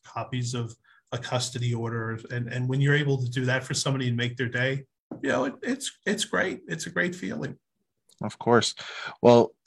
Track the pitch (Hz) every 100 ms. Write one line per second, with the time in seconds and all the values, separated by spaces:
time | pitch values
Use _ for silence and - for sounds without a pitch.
0 | - - 110 127 120 123 113 - _ _
1 | - 113 - 127 - 127 120 117 117 117
2 | 113 113 - 123 117 123 127 135 139 143
3 | 143 135 123 123 127 131 131 139 147 135
4 | 123 120 123 123 123 123 127 135 - _
5 | - - - - 269 - 254 269 - -
6 | - 220 - 180 185 - - 165 175 180
7 | 175 175 - - 143 143 _ _ _ _
8 | _ - 110 - - 117 - - - -
9 | - - 120 120 110 -